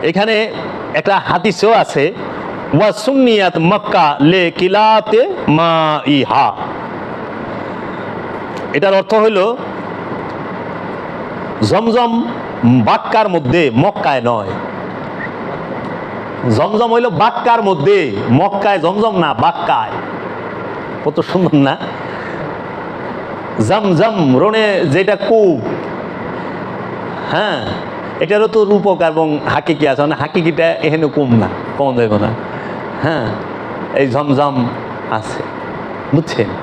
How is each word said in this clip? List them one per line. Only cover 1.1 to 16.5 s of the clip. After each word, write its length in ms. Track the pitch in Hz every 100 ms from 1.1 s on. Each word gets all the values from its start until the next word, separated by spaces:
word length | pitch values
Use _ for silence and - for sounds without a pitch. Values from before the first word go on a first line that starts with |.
| 190 -
হাদিসও 420 | 175 185 170 208 214
আছে, 200 | - 147 143 247 - - - - - 147
ওয়া 140 | 208 -
সুন্নিয়াত 520 | - 277 247 214 185 175 165
মক্কা 340 | 208 196 196 156 139 147
লে 120 | 185 170 -
কিলাতে 640 | 180 202 220 220 214 214 330 370 - 156
মাইহা। 920 | 165 165 156 151 123 143 117 120 120 - - - - - - - - - - - - - - - - - - - - - - 147
এটার 160 | 196 190
অর্থ 120 | 190 214
হইল 160 | 220 202 202 262 - - - - - - - - - - - - - - - - - - - - -
জমজম 420 | 202 226 233 240 233 - - - - 117 127 117
বাক্কার 400 | 208 - 220 208
মধ্যে, 320 | 175 131 170 147 113
মক্কায় 400 | 185 202 156 135 117
নয়। 220 | 117 98 95 - - - - - - - - - - - - - - - - - - 123